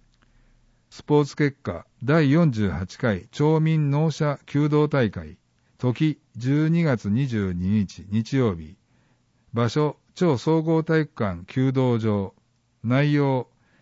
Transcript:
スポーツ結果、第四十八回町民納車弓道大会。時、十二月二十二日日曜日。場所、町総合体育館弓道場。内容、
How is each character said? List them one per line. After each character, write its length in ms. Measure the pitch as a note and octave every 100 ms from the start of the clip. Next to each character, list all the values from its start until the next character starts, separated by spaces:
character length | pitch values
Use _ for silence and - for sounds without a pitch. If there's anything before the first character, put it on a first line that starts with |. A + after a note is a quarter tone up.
| _ _ _ _ _ _ _ _ _
ス 120 | -
ポ 180 | - D3
ー 20 |
ツ 120 | C#3+ -
結 200 | C#3+ -
果、 240 | - E2 - _
第 260 | A2+ D#3+ C#3+
四 220 | D#3+ D#3+
十 180 | A2 G2+
八 280 | D#2+ F#2+ -
回 300 | A#2+ F#2 -
町 300 | - D3 D#3
民 300 | D#3+ D#3+ D3
納 200 | C#3+ D#3+
車 280 | - D3+ C3+
弓 240 | - C#3+ D3+
道 200 | D3+ D3+
大 220 | C#3+ A2
会。 280 | F2 D#2 D#2+ _ _ _ _
時、 400 | B2 A#2 D#3 - _ A2+
十 320 | B2 D3 D#3
二 160 | E3+
月 260 | D#3+ A#2+ G#2
二 160 | A2+ C#3
十 260 | A2 F#2+
二 280 | F2 F#2 G#2+
日 260 | F#2 - F#2+
日 280 | G#2+ A2 C3+
曜 180 | A#2
日。 220 | E2 D#2 F#2+ _ _ _ _ _ _ _
場 160 | A#2 A#2
所、 300 | D3+ D3+ - _
町 240 | - F3 B2
総 240 | D#3+ D#3+
合 200 | D#3+ D#3+
体 200 | D#3+ D#3+
育 120 | D3+
館 300 | - G#2 F2 F2+
弓 260 | C3 C3
道 260 | C3 B2+ A#2
場。 360 | A2 G#2 F#2+ - _ _ _ _
内 300 | A2+ C3 D3
容、 360 | D3 C#3 C3 - _ _ _